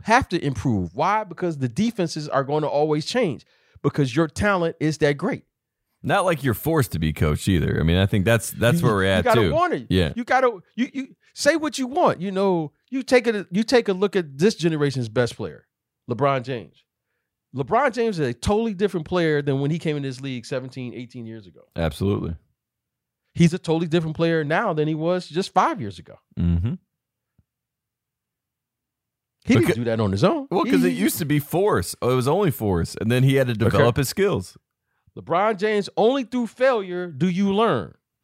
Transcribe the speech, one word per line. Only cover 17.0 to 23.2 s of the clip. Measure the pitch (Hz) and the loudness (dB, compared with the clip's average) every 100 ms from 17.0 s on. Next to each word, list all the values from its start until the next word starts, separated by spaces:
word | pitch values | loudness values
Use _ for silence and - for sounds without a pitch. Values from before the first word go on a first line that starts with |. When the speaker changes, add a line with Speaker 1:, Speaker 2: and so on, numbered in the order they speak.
| _ _ _ _ _ | _ _ _ _ _
Speaker 1:
LeBron | 120 135 220 277 | -8 -2 0 0
James | 240 226 175 | 0 -2 -2
is | 131 | -4
a | |
totally | 113 - 208 233 | -2 -2 0 -2
different | 180 202 180 151 | -2 -2 -4 -2
player | 180 160 147 | 0 2 0
than | 143 135 | 0 0
when | 143 | 0
he | 165 | -2
came | 160 147 | -4 -4
in | |
this | 135 127 | -6 -8
league | 139 123 | -10 -10
seventeen, | 117 135 127 131 123 | -8 -8 -8 -12 -12
eighteen | 107 120 127 113 | -12 -14 -14 -14
years | 113 95 | -14 -18
ago. | - _ - | -20 _ -4
Speaker 2:
Absolutely. | 80 - 98 101 87 82 _ _ _ _ _ _ _ _ | -4 -2 -2 -2 -4 -10 _ _ _ _ _ _ _ _